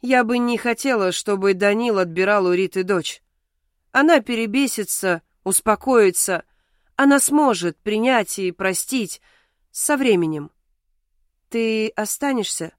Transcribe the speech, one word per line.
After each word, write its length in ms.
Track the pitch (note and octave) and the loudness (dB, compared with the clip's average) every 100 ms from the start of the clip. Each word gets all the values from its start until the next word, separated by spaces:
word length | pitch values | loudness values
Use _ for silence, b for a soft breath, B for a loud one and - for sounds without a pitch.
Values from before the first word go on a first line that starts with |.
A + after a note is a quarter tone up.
Я 220 | B3 B3+ | 2 0
бы 140 | A3+ B3 | 2 0
не 200 | A#3+ A#3+ | 0 -2
хотела, 540 | A#3+ A#3 C#4 A#3+ F#3+ | -2 -2 -2 0 0
чтобы 420 | F3 - G3+ F#3+ | -2 -4 -2 0
Данил 460 | F#3+ G3+ G3+ A#3+ G3+ | 2 0 0 0 0
отбирал 460 | F3+ E3 F#3+ G#3 F#3 | -2 -2 0 2 2
у 80 | |
Риты 300 | F3+ F#3+ F#3+ | 0 0 -4
дочь. 380 | F#3 F#3+ D3+ - _ _ _ _ _ _ _ | -2 -2 -4 -12 _ _ _ _ _ _ _
Она 300 | B3 D4+ D#4+ | 2 4 4
перебесится, 1000 | A3 A#3 A3+ A3+ C#4 - G3+ - F#3+ E3+ _ _ | 2 -4 -2 0 0 -2 -6 -4 -2 -2 _ _
успокоится. 1000 | - F#3+ - G#3 - B3 G3+ F3+ - F3 - _ _ _ _ - | -4 -2 0 -2 2 4 4 2 -2 -4 -6 _ _ _ _ 0
Она 240 | C#4 C#4 | 4 4
сможет 580 | - C#4+ D4 G3 F3 D#3 | 4 2 2 2 -4 -4
принять 640 | - G#3+ A#3+ B3+ G3 - | -4 0 2 0 -2 -4
и 120 | F#3 | -6
простить 680 | E3+ F#3+ F#3 - C4 G3+ - _ _ _ _ _ | -4 -4 -4 -4 -4 -4 -10 _ _ _ _ _
со 260 | - - D4 | -8 -2 0
временем. 540 | C4+ G3 E3 D#3 D3 _ _ _ _ _ _ _ _ _ _ | 2 2 2 -4 -10 _ _ _ _ _ _ _ _ _ _
«Ты 400 | A#3 A3+ A3 G#3+ | -2 0 0 -2
останешься?» 840 | - G#3+ - C#4+ C4 F#3 - E3 | -4 -6 -4 -2 -2 -4 -6 -10